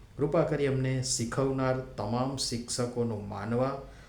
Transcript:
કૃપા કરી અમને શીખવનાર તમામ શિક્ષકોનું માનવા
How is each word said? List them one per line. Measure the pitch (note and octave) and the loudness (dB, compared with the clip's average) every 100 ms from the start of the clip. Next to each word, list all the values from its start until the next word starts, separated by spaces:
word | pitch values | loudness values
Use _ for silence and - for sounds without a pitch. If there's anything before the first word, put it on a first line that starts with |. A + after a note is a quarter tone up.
| - - | -16 -4
કૃપા | D3 E3+ | 2 4
કરી | D3+ D3 C#3 | 4 4 2
અમને | C3 C3 C3 | 2 2 0
શીખવનાર | C3 - A#2 - C3+ C3 C3 C3 | 0 0 0 2 2 2 2 0
તમામ | - - G#2+ A#2+ C3+ C#3+ | -2 -6 -2 0 0 -2
શિક્ષકોનું | - A#2 - - A#2+ A#2+ A#2 G2+ G2+ | -2 -4 -4 -2 -2 0 0 -2 -4
માનવા | G2 A2 A#2+ C3 - - - | -4 0 2 2 -2 -8 -16